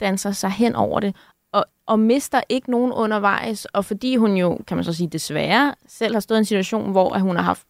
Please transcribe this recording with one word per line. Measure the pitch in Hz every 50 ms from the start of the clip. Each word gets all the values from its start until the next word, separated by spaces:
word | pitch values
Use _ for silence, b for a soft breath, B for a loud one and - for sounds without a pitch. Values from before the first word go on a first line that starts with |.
danser | 214 196 190 190 - 202 202
sig | - - 190
hen | 196 196 233 233 226
over | 226 - - - -
det, | - 196 190 b b b b _ _ _ -
og, | 202 - - _ _ _
og | - - 220
mister | 220 220 240 285 - - - 254 - -
ikke | 240 262 - -
nogen | 247 233 247 254 -
undervejs, | - 220 214 214 208 202 202 196 - - 226 214 208 -
og | - - 196 202
fordi | - 214 202 - 254 262
hun | 240 226 214 196
jo, | 185 180 175 165 - 220
kan | - 180
man | 170 175
så | 170 170
sige, | 160 175 160
desværre | - 160 - - 151 151 147 151 190 233 285 277 - - _ _
selv | - - 226 208 233
har | 214
stået | 196 - 220 220
i |
en | 220
situation, | 196 214 196 190 - - 220 214 202
hvor | 190 190 185 180 -
at | 190
hun | 190 190 180
har | 170 180
haft | 180 180 - -